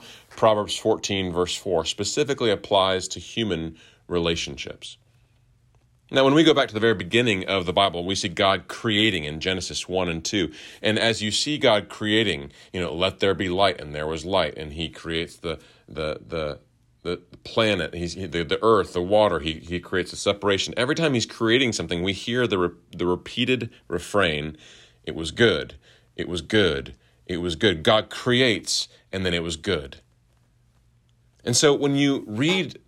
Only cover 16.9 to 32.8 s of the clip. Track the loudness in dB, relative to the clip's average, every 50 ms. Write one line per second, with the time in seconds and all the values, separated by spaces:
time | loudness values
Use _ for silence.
16.9 | _ _ -8 -8 -8 -8 -8 _ -20 -20 _ -6 0 2 2 2 2 0 -2 -4
17.9 | -4 -6 -6 -6 -6 -8 -10 -6 -4 -4 -2 -2 -2 0 4 4 4 4 4 0
18.9 | -2 -4 -2 2 4 6 6 4 4 0 -2 -4 -6 -6 -8 -6 -8 -6 -6 -4
19.9 | -2 -2 -2 -2 -6 -4 -2 -2 -2 0 2 2 2 2 0 -4 -2 -2 -2 -2
20.9 | 0 0 0 0 2 0 -2 -2 -4 -2 2 2 4 4 4 2 0 -2 -4 -4
21.9 | -2 -2 -2 -2 -4 -4 -4 -4 -2 0 0 0 2 2 0 0 -2 -6 _ _
22.9 | -8 -4 0 0 0 -2 -4 -10 -4 -4 0 0 0 -2 -2 -8 -12 -18 _ -8
23.9 | -8 -8 -6 -2 0 2 2 2 2 -2 -4 -6 -10 -12 -20 -20 -20 -20 -20 _
24.9 | _ _ -12 -10 -8 -6 -6 -8 0 4 4 4 4 2 -2 -8 -14 -20 _ _
25.9 | _ _ _ _ _ -10 -8 -6 -6 -6 -6 0 2 2 4 4 2 -2 -6 -10
26.9 | -16 _ _ _ _ _ _ -8 -6 -4 -2 -4 -4 2 2 2 2 2 2 4
27.9 | 4 4 2 0 -10 -6 -2 0 2 4 4 4 2 0 -2 -4 -4 -4 -4 -6
28.9 | _ _ _ _ -6 -2 -2 0 0 0 -2 -4 -6 -6 -2 -2 -2 -2 -2 -8
29.9 | -16 -20 _ _ _ _ _ _ _ _ _ _ _ _ _ _ _ _ _ _
30.9 | _ _ _ _ _ _ _ _ _ _ -6 -2 0 4 6 4 4 4 2 0
31.9 | 2 4 2 2 2 0 -2 -6 -4 -2 0 2 2 0 -2 -4 -8 -16